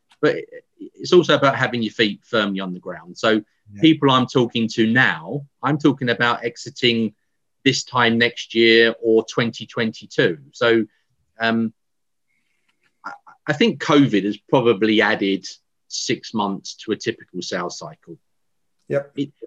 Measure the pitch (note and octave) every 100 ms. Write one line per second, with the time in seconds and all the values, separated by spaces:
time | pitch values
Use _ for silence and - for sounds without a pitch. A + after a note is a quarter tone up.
0 | _ _ D3+ - - - - _ - -
1 | - F3+ E3 C#3+ C#3 A#2 B2+ A#2+ A2 -
2 | A2 G2+ _ A2+ G#2 F#2+ F#2+ F2+ F#2 E2
3 | E2+ F2 A#2 A2 - _ _ G2+ D#3+ D3
4 | C#3+ C3 B2 C#3 A#2 A#2+ A2+ - A2 A#2+
5 | A#2 E2 D#2+ C#3 C#3+ _ B2+ D3 D3+ C#3+
6 | B2 A#2 A#2+ A#2 A#2+ - A#2+ - B2 A#2
7 | A2 - _ _ _ _ C3+ C3+ - B2+
8 | A#2 A#2 A#2+ - - A#2 A2+ A2+ A2+ -
9 | A#2 A2 - - A#2 - G#2+ - A2+ -
10 | G#2 - A#2 D#2+ - - A#2 A2+ G#2+ _
11 | _ _ _ - A2+ A2+ A2+ - _ _
12 | _ _ _ _ _ _ _ _ _ _
13 | - - - _ - C#3+ A#3 C#3 - D3
14 | C3 G2+ G2 G#2 _ C#3 A#2 G2+ A2 G#2+
15 | G#2+ A2 G2 F#2+ - - _ _ _ -
16 | - A#2 - A2 G2+ G2 - - - G#2+
17 | - - - F2+ - F#2 F2 - E2 D#2+
18 | - D#2+ _ _ _ _ _ _ - C#3+
19 | C#3 - C#3 _